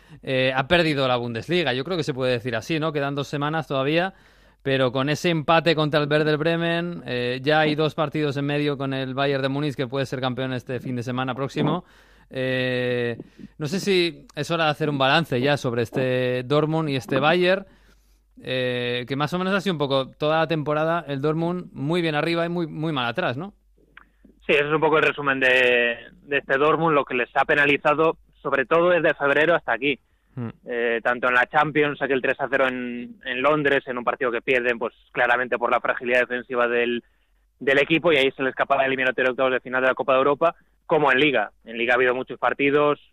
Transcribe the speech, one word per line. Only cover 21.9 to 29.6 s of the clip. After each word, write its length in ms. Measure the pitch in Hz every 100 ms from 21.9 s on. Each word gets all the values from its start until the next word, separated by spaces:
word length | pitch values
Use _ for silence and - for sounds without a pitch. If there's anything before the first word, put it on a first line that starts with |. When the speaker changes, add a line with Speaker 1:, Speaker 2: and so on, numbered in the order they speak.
| 180
Speaker 1:
bien 140 | 165
arriba 320 | 147 160 170 170
y 20 |
muy, 180 | 175 165
muy 260 | 160 156
mal 140 | 147 120
atrás, 300 | 120 175 123
¿no? 180 | 190 - _ _ _ - _ _ - _ -
Speaker 2:
Sí, 60 |
ese 140 | 151 147
es 60 |
un 80 | 156
poco 180 | 156 156
el 40 |
resumen 360 | 151 139 143 135
de, 560 | 131 127 127 123 120 117 - -
de 160 | 139 143
este 180 | - 135
Dortmund. 380 | 151 156 165
Lo 100 | 147
que 100 | 131
les 140 | 127 117
ha 100 | 139
penalizado, 720 | 139 147 143 143 156 147 160 - _ _
sobre 240 | 151 135
todo 260 | 131 165 175
desde 220 | 175 156
febrero 400 | 147 139 139 160
hasta 180 | 165